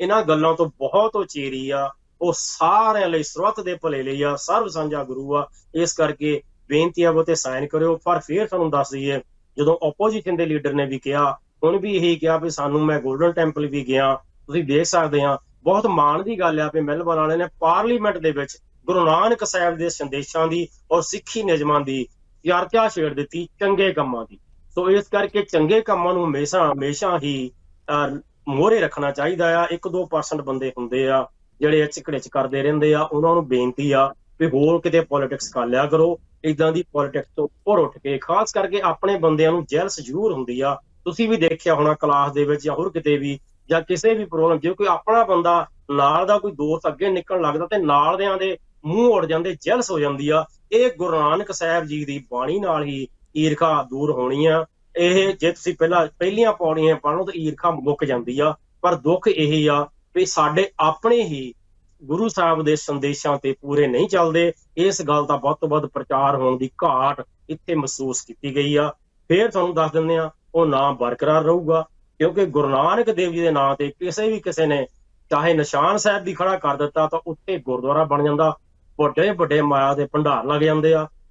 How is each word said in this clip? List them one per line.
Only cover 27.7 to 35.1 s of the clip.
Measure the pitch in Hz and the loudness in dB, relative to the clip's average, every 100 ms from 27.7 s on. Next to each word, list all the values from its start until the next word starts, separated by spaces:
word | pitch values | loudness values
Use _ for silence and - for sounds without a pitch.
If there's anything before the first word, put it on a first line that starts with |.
| _ - | _ -4
ਅਹ, | 147 139 143 - _ 143 | -2 -2 -6 -12 _ -4
ਮੋਹਰੇ | 139 196 226 | 2 4 4
ਰੱਖਣਾ | 151 - 143 | 0 -2 -4
ਚਾਹੀਦਾ | 139 151 180 170 170 | -2 -2 0 2 2
ਆ। | 165 | 0
ਇੱਕ | 170 185 | -4 -4
ਦੋ | 180 170 | -4 -2
ਪਰਸੈਂਟ | 156 - 151 | -4 -4 -6
ਬੰਦੇ | 135 131 131 127 | -4 -6 -6 -6
ਹੁੰਦੇ | 117 127 131 | -4 -2 0
ਆ | 135 - _ _ - | 0 -2 _ _ -2
ਜਿਹੜੇ | 147 156 147 | 2 2 2
ਝਿਕੜੇ | 151 160 135 | -4 -8 -8
ਚ | - | -4
ਕਰਦੇ | 135 131 139 | -4 -2 -2
ਰਹਿੰਦੇ | 143 151 151 | 0 2 2
ਆ, | 151 | 2
ਉਹਨਾਂ | 156 147 165 | 0 0 2
ਨੂੰ | 170 143 | 2 2
ਬੇਨਤੀ | 127 123 123 143 | 0 0 -2 0
ਆ | 135 117 - _ - | 2 2 -2 _ -4
ਵੀ | 160 | 0
ਹੋਰ | 139 151 170 | 2 4 2
ਕਿਤੇ | 170 165 | 2 0
ਪੋਲਿਟਿਕਸ | 160 | 2